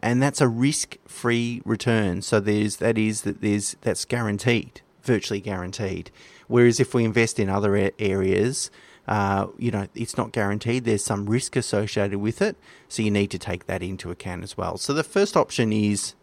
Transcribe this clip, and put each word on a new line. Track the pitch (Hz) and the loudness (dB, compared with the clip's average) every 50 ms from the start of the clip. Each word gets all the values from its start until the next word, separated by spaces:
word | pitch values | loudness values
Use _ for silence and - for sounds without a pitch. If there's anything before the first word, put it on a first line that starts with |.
| - | 0
and | 113 120 123 | 2 2 2
that's | 135 143 135 - | 2 2 2 2
a | 147 127 | 2 2
risk-free | 117 117 123 143 151 - - - - - _ - - - - 120 120 117 120 117 120 117 - | 2 2 0 0 0 0 -6 -6 -10 -20 _ -20 -18 -4 0 0 2 2 0 -2 -4 -6 -4
return. | - 113 107 - 127 117 113 107 95 87 92 | -4 -4 -2 2 2 2 2 2 0 -2 -2
So | 98 - - 107 | -2 0 0 2
there's, | 98 107 104 104 107 107 101 - | 2 2 2 2 0 0 -2 0
that | 85 110 113 110 | 0 0 2 2
is, | 110 110 110 107 - | 2 0 0 -2 -4
that | 101 101 - - | -4 -6 -2 0
there's, | 107 104 104 101 - - _ - | 0 0 0 0 -4 -8 _ -2
that's | 117 92 - - | -2 -2 -2 -2
guaranteed, | _ - 120 117 107 101 101 - 123 120 113 - - _ - _ _ _ _ _ | _ -2 -2 0 -2 -2 0 2 2 2 2 0 -4 _ -20 _ _ _ _ _
virtually | - 123 104 - - 107 101 | 2 2 2 2 -2 -6 -4
guaranteed. | 92 104 98 92 87 92 92 - 107 95 92 87 85 - _ - - - - - - _ | -4 -4 -6 -6 -6 -8 -6 -6 -4 -4 -4 -6 -8 -12 _ -20 -20 -20 -20 -20 -8 _
Whereas | 117 120 120 120 117 - | 6 8 8 8 8 6
if | 123 - - | 2 2 2
we | 123 117 | 2 2
invest | 113 107 120 113 110 - - | 2 4 2 2 2 2 -2
in | 107 98 | 0 0
other | 95 98 101 104 98 | 0 0 2 2 2
a-, | 104 98 98 - _ | 2 2 0 -2 _
areas, | 107 101 95 98 95 95 92 92 104 123 139 - - - _ - - - - - _ | -2 0 0 2 2 2 2 2 2 2 0 -4 -6 -8 _ -18 -20 -20 -20 -16 _
uh, | - 101 107 101 98 98 98 98 95 - | -2 0 0 2 2 2 0 -2 -4 -6
you | - - 120 | -4 -4 -2
know, | 107 104 101 - _ | -2 -2 -4 -6 _
it's | - 117 - - | -8 -8 -6 -4
not | - 110 110 - | -4 -4 -4 -2
guaranteed. | 117 104 101 101 104 - 117 117 131 123 | -2 -2 -2 -2 -2 -2 -2 -2 -2 0
There's | 113 107 101 - | 0 0 0 0
some | - 110 101 101 | -2 -2 -2 0
risk | 101 110 123 - - - | 0 0 0 -2 -2 -4
associated | 135 120 - - 104 107 104 - 104 101 98 95 98 | -4 -4 0 -2 -2 -2 -2 -2 -2 -2 -2 -2 -2
with | 101 107 117 - 196 | -4 -4 -2 0 -2
it, | 214 - _ _ - - - - _ | -2 -2 _ _ -20 -20 -20 -20 _
so | - - 113 | -6 -2 0
you | 107 104 | 2 2
need | 101 101 98 | 2 0 0
to | - 92 | -2 -8
take | - - 90 87 - | -6 -6 -8 -8 -6
that | - - 92 90 | -6 -6 -4 -4
into | 90 95 92 - 90 | -6 -8 -8 -8 -10
account | 90 - - 98 90 90 87 | -10 -8 -8 -10 -8 -8 -10
as | 98 - | -12 -8
well. | - 95 87 82 92 | -6 -6 -6 -6 -6
So | - - 139 | -4 -2 -2
the | 151 156 | -2 -2
first | - - 196 196 - - | 0 2 2 2 4 4
option | 180 143 - - - 120 110 107 | 2 2 2 2 0 0 2 2
is | 107 107 104 104 98 - - - _ | 2 2 2 2 0 -4 -8 -12 _